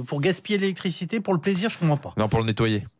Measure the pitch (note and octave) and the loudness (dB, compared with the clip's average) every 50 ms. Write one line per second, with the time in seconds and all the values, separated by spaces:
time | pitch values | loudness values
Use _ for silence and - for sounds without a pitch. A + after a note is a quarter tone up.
0 | B2 - D#3 C#3+ C#3+ F#3+ F3 - - - G#3 G3 G3 G3 F3+ - - F#3+ D#3+ - | -6 -4 -2 0 2 2 0 0 -2 -2 -2 0 0 0 -2 -2 -4 -4 -4 -4
1 | F3+ E3 A3 A3+ G3 - F#3+ E3 - G3+ G3 F3 G#3 A3+ - - E3+ D#3+ D3 C#3 | -4 -4 -4 -4 0 0 0 0 2 0 0 0 0 -2 -2 0 2 2 2 2
2 | - G#2+ - - G#2+ G#2 - A2+ A2 A2+ G#2 - A2+ A2 G#2+ G2+ F#2+ - - | -2 -4 -2 -2 0 2 2 2 2 2 2 2 2 2 2 0 -2 -6 -12